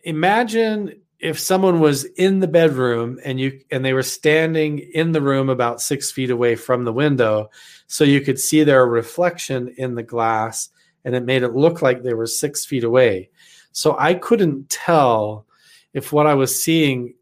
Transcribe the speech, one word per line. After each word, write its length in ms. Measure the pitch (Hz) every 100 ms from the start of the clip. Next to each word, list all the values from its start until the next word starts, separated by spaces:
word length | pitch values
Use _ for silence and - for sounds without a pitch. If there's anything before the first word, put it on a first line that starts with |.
imagine 960 | 170 156 180 220 240 226 220 214 190 - _ _
if 200 | 160 143
someone 400 | - 190 190 170
was 260 | 151 135 135
in 340 | - 190 196
the 80 | 180
bedroom 720 | 165 165 131 123 117 117 127 139
and 140 | 131
you, 200 | 135 135 _
and 120 | 135
they 100 | 135
were 100 | 131
standing 760 | 131 - 156 156 160 160 156 147
in 340 | - 160 165
the 80 | 160
room 280 | 139 135 135
about 320 | 127 120 120
six 300 | - 143 -
feet 180 | - 127
away 260 | 120 120 113
from 280 | - 127
the 100 | 120
window, 560 | 117 147 131 113 107 107 - - - _
so 160 | -
you 180 | 147 139
could 180 | 139 131
see 240 | - 156
their 220 | 147 131 123
reflection 880 | 117 113 - 175 175 - 135 123 123
in 180 | 131 120
the 80 |
glass, 680 | 113 117 113 110 110 - - _ _ _
and 120 | 127 127
it 80 |
made 180 | 120 131
it 140 | 123 120
look 260 | 160 165
like 220 | 135 127
they 100 | 123
were 140 | 113 113
six 380 | - 147 - -
feet 180 | 135
away. 460 | 117 127 120 92 92 _ _ - _
So 240 | - 156 -
I 160 | 151
couldn't 560 | 180 - 233 175 135 -
tell 760 | - - 165 131 113 107 107 - _ _ _ _
if 180 | 139 -
what 160 | 147 151
I 80 | 139
was 280 | 131 -
seeing 520 | - 160 147 127 120 -